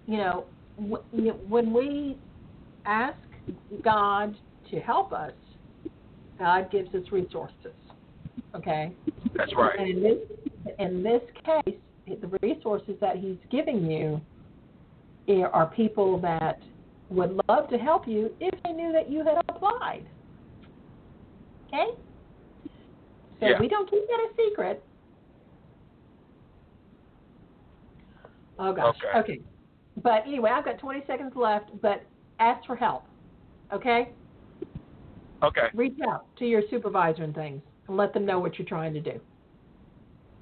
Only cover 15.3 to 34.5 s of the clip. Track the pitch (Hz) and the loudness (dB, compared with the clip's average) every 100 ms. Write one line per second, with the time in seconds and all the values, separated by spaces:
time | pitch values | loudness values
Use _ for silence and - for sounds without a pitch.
15.3 | 196 180 - 160 - 214 - 190 175 175 | 4 4 4 4 2 0 4 2 2 0
16.3 | 165 160 - - - - - - 185 175 | 0 -2 -4 -12 -20 -20 -20 -4 0 2
17.3 | 190 - 254 277 247 247 339 240 214 220 | 2 4 2 2 0 2 2 2 -2 -2
18.3 | - 359 370 349 330 339 320 - 302 311 | -2 -4 -4 -6 -4 0 0 0 0 2
19.3 | 311 - - 392 480 - - - - - | 2 0 -2 0 0 -4 -8 -14 -20 -20
20.3 | - - - - - - - - - - | -20 -20 -20 -20 -20 -20 -20 -20 -20 -20
21.3 | - - - - 277 427 480 - - - | -20 -20 -20 -6 -2 -2 -4 -16 -20 -20
22.3 | - - - - - - - - - - | -20 -20 -20 -18 -18 -20 -20 -20 -20 -20
23.3 | - 226 240 254 415 381 415 415 466 453 | 2 4 4 4 0 0 0 0 -2 0
24.3 | - 440 415 - - - - - - - | 0 0 0 -4 -6 -12 -20 -20 -20 -20
25.3 | - - - - - - - - - - | -20 -20 -20 -20 -20 -20 -20 -20 -20 -20
26.3 | - - - - - - - - _ - | -20 -20 -20 -20 -20 -20 -20 -20 _ -20
27.3 | - - - - - - - - - - | -20 -20 -20 -20 -20 -20 -20 -20 -20 -20
28.3 | - - - 190 180 117 - - 220 - | -20 -20 -6 -4 2 2 2 0 0 0
29.3 | 135 - - - _ _ - 240 220 247 | -6 -12 -20 -20 _ _ -2 2 2 2
30.3 | 285 220 262 285 - 269 277 285 262 269 | 0 2 2 -2 -6 -8 -8 -6 -8 -6
31.3 | 254 233 208 208 208 214 196 - - - | -2 0 0 -4 -2 0 0 -6 -20 -16
32.3 | - 226 - - 240 220 135 - - - | 2 4 4 -4 -2 0 -2 -8 -20 -20
33.3 | - - - - 202 240 233 247 - - | -20 -20 -20 -10 -4 2 2 0 -8 -20
34.3 | - - | -20 -20